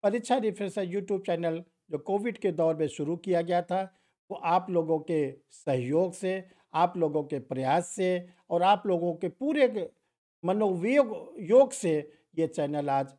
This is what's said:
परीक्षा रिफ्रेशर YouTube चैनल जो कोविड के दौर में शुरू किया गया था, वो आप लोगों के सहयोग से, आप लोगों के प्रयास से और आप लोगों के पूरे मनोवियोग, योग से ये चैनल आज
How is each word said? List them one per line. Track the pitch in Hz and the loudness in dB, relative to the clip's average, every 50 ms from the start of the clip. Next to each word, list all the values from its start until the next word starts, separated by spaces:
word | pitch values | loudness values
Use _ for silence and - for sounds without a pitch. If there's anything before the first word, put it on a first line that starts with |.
| - | 0
परीक्षा | 202 202 240 220 - 254 | 0 0 0 0 0 0
रिफ्रेशर | 277 220 220 196 - 202 190 - 214 190 | 2 2 0 -2 -2 -6 -6 -4 -4 -4
YouTube | 175 175 202 202 202 208 190 196 | -2 -4 -6 -4 -2 -4 -4 0
चैनल | - 175 170 170 165 165 165 175 _ _ _ _ _ | -2 -2 0 0 -2 -2 -4 -8 _ _ _ _ _
जो | - 147 | -8 -8
कोविड | - - 190 202 208 240 214 - | -4 -2 -2 -2 -2 -2 -6 -2
के | - 196 170 | -2 -2 0
दौर | 151 165 160 160 | 2 2 2 2
में | 156 160 143 | 2 -2 -4
शुरू | - - 151 143 170 | -2 -4 -4 -4 -4
किया | 170 - 190 180 170 170 | -4 -2 0 0 0 0
गया | 170 175 175 175 | 2 0 -2 0
था, | 175 180 190 190 185 _ _ _ _ _ _ _ _ | 0 -2 -4 -4 -6 _ _ _ _ _ _ _ _
वो | 196 | -12
आप | - - 170 170 185 180 185 | -6 0 2 2 2 2 2
लोगों | 180 170 160 156 165 156 | 0 0 2 2 0 0
के | 156 - 170 156 147 131 135 - _ _ | 0 -2 0 0 0 -2 -4 -10 _ _
सहयोग | - - - - 135 127 123 123 143 160 185 185 175 | -20 -12 -4 -2 -2 0 0 0 2 2 0 0 -2
से, | - - 185 190 190 185 185 _ _ _ _ - | -6 -4 -4 -4 -4 -8 -12 _ _ _ _ 0
आप | 156 175 175 175 | 2 2 2 2
लोगों | 180 165 156 147 156 147 | 0 0 0 0 -2 -2
के | 143 151 139 | -2 -6 -8
प्रयास | 131 _ 135 127 131 131 143 175 175 - | -6 _ -6 -4 0 2 2 2 0 -2
से | - - 190 185 180 180 180 180 - _ _ _ | -4 -2 0 0 0 -2 -4 -8 -20 _ _ _
और | 165 170 175 | 0 2 4
आप | 190 208 196 208 | 4 4 4 4
लोगों | 208 185 170 170 175 165 | 0 0 0 0 -2 -2
के | - - 175 | -2 -6 -6
पूरे | 165 _ 262 285 277 302 277 240 214 214 175 - _ _ _ _ _ _ _ _ _ _ - | -6 _ -4 -2 2 4 2 2 2 -2 -8 -8 _ _ _ _ _ _ _ _ _ _ -2
मनोवियोग, | 170 190 208 214 202 185 175 165 220 262 294 269 220 220 - - - - - | -2 0 2 2 2 0 0 0 2 4 4 4 2 0 -10 -12 -14 -14 -12
योग | 202 160 214 254 277 254 - | -2 6 8 8 8 6 2
से | - - 175 160 151 147 - - _ _ _ _ 160 | -4 0 0 0 0 -2 -6 -16 _ _ _ _ -2
ये | 165 | -2
चैनल | 160 160 - 151 139 147 147 143 143 | -2 0 -4 -4 -2 -2 -2 -2 0
आज | 139 139 139 139 - | 0 0 -2 -4 -8